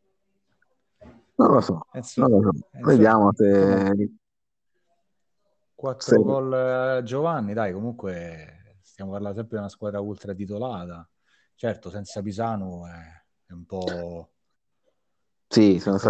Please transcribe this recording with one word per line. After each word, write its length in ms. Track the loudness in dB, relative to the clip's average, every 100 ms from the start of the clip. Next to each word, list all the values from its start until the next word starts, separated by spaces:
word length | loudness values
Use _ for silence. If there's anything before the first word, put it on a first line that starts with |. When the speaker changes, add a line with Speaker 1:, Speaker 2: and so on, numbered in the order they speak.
| _ _ _ _ _ _ _ _ _ _ -20 -20 _ 2
Speaker 1:
Non 160 | 4
lo 80 | 4
so, 260 | 2 -4 -8
Speaker 2:
Eh, 60 | -14
insomma, 300 | -8 0 4
Speaker 1:
non 140 | 4
lo 100 | 4 0
so. 120 | -6
Speaker 2:
eh, 60 | -4
insomma, 180 | 2 6
Speaker 1:
Vediamo 360 | 6 6 4 4
se 100 | 4
Speaker 2:
insomma, 400 | 6 4 4 2 0 -2 -6 _ _ _ _ _ _ _ _ _ _ _ _ _ _ _ -10
quattro 400 | -8 -4 4 4
Speaker 1:
se 60 |
Speaker 2:
gol, 320 | 4 0 0 -2 0 0 0 -2
eh, 40 |
Giovanni, 500 | -4 -4 -2 -2 -4
dai, 200 | -4 -4
comunque 1040 | -4 -8 -8 -8 -8 -10 -14 -18 -20 _ _
stiamo 300 | _ -16 -12
parlando 260 | -10 -8 -8
sempre 200 | -8 -8
di 40 |
una 80 | -8
squadra 280 | -10 -8 -6
ultra 340 | -6 -10 -10
titolata. 720 | -10 -8 -8 -8 -8 -12 -16 -20 _ _ _ _ _
Certo, 340 | -6 -6 -10
senza 320 | -14 -12 -10
Pisano 640 | -8 -4 -4 -4 -8 -12 -14
è, 360 | -18 -20 -20 _ _ _
è 40 |
un 120 | -20 -12
po', 680 | -8 -6 -6 -10 -14 -18 _ _ _ _ _ _ _ _ _ _ _ _
Speaker 1:
Sì, 320 | 4 6 4
Speaker 2:
è 0 |
Speaker 1:
sono 160 | 0 0
Speaker 2:
un 40 |
po' 40 | 2